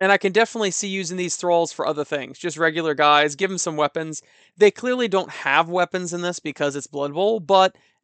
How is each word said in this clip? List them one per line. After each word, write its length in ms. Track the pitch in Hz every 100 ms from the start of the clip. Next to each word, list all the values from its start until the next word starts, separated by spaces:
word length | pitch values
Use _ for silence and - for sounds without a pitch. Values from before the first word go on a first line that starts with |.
And 80 | 190
I 60 | 196
can 160 | 196
definitely 380 | 190 226 233 202
see 180 | - 202
using 300 | 190 165 180
these 180 | 175 -
thralls 380 | 175 170 165
for 120 | - 151
other 180 | 147
things, 340 | 147 147 123 -
just 180 | 175 151
regular 380 | 165 160 160
guys, 420 | 143 147 147 151 143
give 140 | 190
'em 80 | 180
some 180 | 175 151
weapons. 460 | 147 165 160 151 - _ _ -
They 140 | 208
clearly 380 | - 247 254 233
don't 220 | 190 -
have 380 | - 139 147 165
weapons 460 | 180 175 185 180
in 80 | 175
this 180 | 175 170
because 340 | 156 - 143
it's 120 | 139 -
Blood 260 | 143 143
Bowl, 260 | 147 202 226
but, 380 | 160 190 190 - _ _